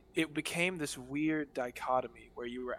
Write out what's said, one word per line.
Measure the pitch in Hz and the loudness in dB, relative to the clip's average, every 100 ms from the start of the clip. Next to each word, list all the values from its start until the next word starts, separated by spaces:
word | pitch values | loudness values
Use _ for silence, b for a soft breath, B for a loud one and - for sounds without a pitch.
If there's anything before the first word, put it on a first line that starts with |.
| - | -4
it | 165 151 | 0 0
became | 151 - 170 180 180 | 0 -2 2 2 0
this | 143 135 | -4 -4
weird | 127 143 156 156 143 | -4 2 2 2 0
dichotomy | 135 123 - - 127 120 117 110 | -2 -4 -2 2 2 2 -8 -14
where | - 120 | -8 -6
you | 123 | -4
were | 123 | -4